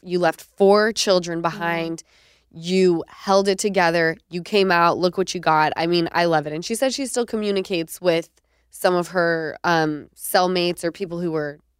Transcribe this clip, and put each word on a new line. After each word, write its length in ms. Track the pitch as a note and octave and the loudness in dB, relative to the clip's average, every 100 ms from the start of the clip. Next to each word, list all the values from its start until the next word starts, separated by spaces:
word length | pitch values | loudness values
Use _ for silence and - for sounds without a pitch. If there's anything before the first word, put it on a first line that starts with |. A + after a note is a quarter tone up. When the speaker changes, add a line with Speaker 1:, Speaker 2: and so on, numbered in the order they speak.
Speaker 1:
you 160 | F3+ F3 | -6 0
left 220 | E3+ - | 0 -2
four 500 | - _ G3 G#3 G#3+ | -14 _ 6 6 4
children 460 | G#3 - F#3 E3+ E3+ | 0 2 2 0 -4
Speaker 2:
Mm-hmm. 40 | |
Speaker 1:
behind. 600 | E3+ D#3 E3+ E3+ E3 E3 _ _ _ _ _ E3 | -4 -4 -4 -4 -6 -8 _ _ _ _ _ -14
You 460 | E3 F#3 F#3 E3 - | -2 2 4 2 -4
held 400 | - - G3 G3 | -10 0 2 2
it 100 | G3 | -2
together. 560 | G#3 F#3+ E3+ E3+ E3 - _ | -2 2 2 2 0 -2 _
You 120 | F3 | -10
came 300 | E3+ G#3 F#3+ | -2 0 4
out. 260 | E3+ F3 C3+ | 4 4 2
Look 200 | F3+ F3+ | 0 -2
what 180 | F#3 F3+ | -4 -2
you 60 | |
got. 320 | E3 D#3 D#3 - | 0 2 2 0
I 120 | E3 | 0
mean, 200 | F3 E3 | 0 0
I 100 | E3+ F3 | 0 2
love 220 | D#3 D3 | 0 -2
it. 60 | |
And 100 | D3+ | -8
she 100 | F3 | -6
said 200 | A3+ C4+ | -2 -2
she 120 | B3 C4 | -2 -6
still 200 | B3 A#3+ | -4 -4
communicates 720 | A3 G#3 G3 F#3+ F3+ D#3+ - | -4 -2 -4 -2 -6 -6 -2
with 280 | F3+ E3 E3 _ _ _ _ | 0 0 -4 _ _ _ _
some 240 | - F#3+ F3+ | -2 0 0
of 140 | E3 | 0
her, 480 | F3+ E3+ E3 D#3 - F3 | -2 0 -2 -4 -4 0
um, 420 | E3 D#3 D3 G2+ _ | 2 0 -4 -10 _
cellmates 680 | - G3 F#3 F#3 F3 E3+ | 0 2 2 2 -2 -2
or 80 | E3+ | -6
people 280 | - F#3 E3+ | -6 -8 -6
who 120 | F3 | -4
were 260 | D#3 D3 D3 _ | -4 -6 -10 _